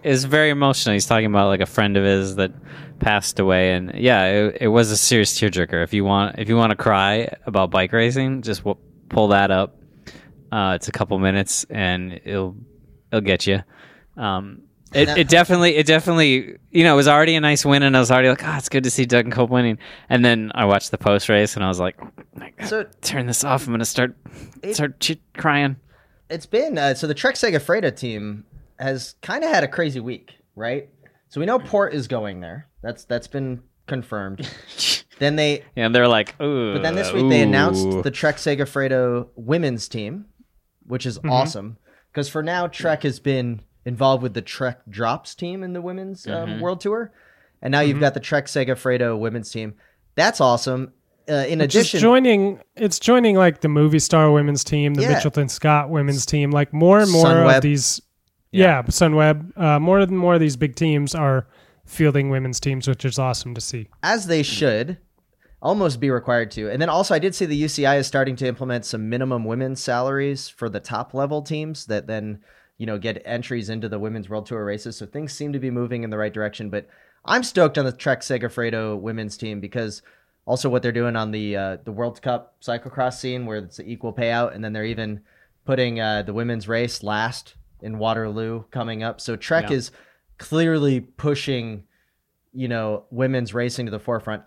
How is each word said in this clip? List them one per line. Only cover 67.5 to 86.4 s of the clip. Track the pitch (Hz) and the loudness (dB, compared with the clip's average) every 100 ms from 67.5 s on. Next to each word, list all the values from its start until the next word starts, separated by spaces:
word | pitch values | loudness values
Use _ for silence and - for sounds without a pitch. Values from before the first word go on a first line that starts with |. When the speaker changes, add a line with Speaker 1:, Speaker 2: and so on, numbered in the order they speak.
| 147 | -2
Speaker 2:
U | 151 | -2
C | 147 | 0
I | 139 143 | 2 2
is | 135 | 0
starting | 139 135 123 | -2 -2 -2
to | 127 | -6
implement | 120 131 120 - | -6 -6 -6 -6
some | 113 107 | -8 -6
minimum | 123 131 123 | -4 -4 -4
women's | 110 120 131 131 | -4 -4 -6 -6
salaries | - 123 131 139 139 139 - | -4 -2 -2 -2 -4 -6 -10
for | - 117 | -10 -8
the | 98 | -8
top | - 113 123 | -8 -8 -6
level | 131 143 151 | -4 -4 -4
teams | 143 156 156 151 | -6 -8 -8 -12
that | - 107 69 | -6 -6 -6
then, | 110 107 104 _ _ _ _ | -8 -8 -12 _ _ _ _
you | 113 | -8
know, | 104 | -6
get | 110 104 - | -6 -8 -8
entries | 120 - 120 104 | -8 -6 -8 -8
into | 110 107 | -8 -8
the | 104 | -8
Women's | 110 110 92 | -8 -8 -8
World | 107 - | -10 -8
Tour | 113 | -8
races. | 104 104 117 110 | -6 -8 -10 -14
So | |
things | 104 143 151 | -14 -12 -12
seem | - 147 | -10 -8
to | 143 | -6
be | 131 | -4
moving | 123 120 120 | -4 -4 -6
in | 113 | -8
the | 107 | -6
right | 107 | -6
direction. | 107 104 - 104 | -4 -8 -8 -8
But | 101 - _ _ _ - | -8 -10 _ _ _ -4
I'm | 233 | -2
stoked | 240 190 156 147 | -2 2 2 2
on | |
the | 131 | -4
Trek | 123 147 123 | -4 -4 -4
Segafredo | - 123 117 - 117 113 110 104 | -4 -4 -4 -6 -6 -4 -6 -6
women's | 107 110 107 - | -8 -8 -10 -10
team | 110 104 | -12 -10
because | 95 120 110 98 - _ _ _ - | -10 -8 -8 -10 -20 _ _ _ -4
also | 127 139 | -2 0
what | 123 | -2
they're | 123 | -2
doing | 117 120 | -2 -2
on | 113 107 | -4 -4
the, | 107 104 | -6 -6
uh, | 101 95 92 | -4 -6 -8
the | 113 | -12
World | 104 120 117 | -8 -8 -6
Cup | 131 120 - _ | -6 -6 -8 _
cyclocross | - 117 127 139 127 127 | -10 -8 -8 -4 -4 -4
scene | 127 127 | -8 -8
where | 117 107 | -8 -8
it's | 90 - | -10 -16
an | 95 | -14
equal | 117 117 | -12 -10
payout. | 107 117 117 120 | -4 -2 0 -2
And | 95 | -4
then | 110 | -8
they're | 107 110 | -6 -6
even | 113 107 104 - _ _ _ - | -6 -8 -10 -14 _ _ _ -4
putting, | 131 123 117 | 0 0 -2
uh, | 110 107 | -2 -2
the | 101 | -4
women's | 107 | -6